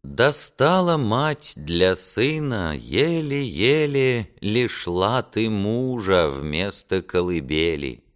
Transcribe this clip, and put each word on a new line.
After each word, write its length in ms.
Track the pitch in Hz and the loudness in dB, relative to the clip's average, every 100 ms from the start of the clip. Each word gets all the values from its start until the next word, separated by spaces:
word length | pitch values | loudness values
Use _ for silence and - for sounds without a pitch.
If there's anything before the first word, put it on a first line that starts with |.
Достала 920 | 69 69 131 143 - - 139 185 175 160 | -10 2 2 2 -10 2 4 4 2 2
мать 580 | 113 117 151 147 - - | 2 0 0 -4 -10 -12
для 400 | 73 85 92 92 | -4 4 4 4
сына 760 | - - 131 156 147 110 85 73 | -4 -2 0 0 -2 -2 -4 -6
еле-еле 1600 | 58 80 156 165 151 139 131 76 117 151 151 139 131 120 104 _ | -2 0 2 0 -2 -4 -4 0 2 2 2 2 2 0 -4 _
лишь 480 | 101 113 120 - - | -2 0 0 -4 -4
латы 600 | 87 98 127 - - 113 | 0 2 0 -2 -2 -2
мужа 800 | 107 101 117 131 123 95 92 80 | 0 -2 -2 -2 -4 2 4 4
вместо 720 | 69 76 78 98 - - 92 | -2 -4 -4 -4 -8 -4 -4
колыбели. 1040 | - 90 90 85 65 78 82 78 67 58 _ | 0 -2 0 -2 -2 0 0 0 -6 -10 _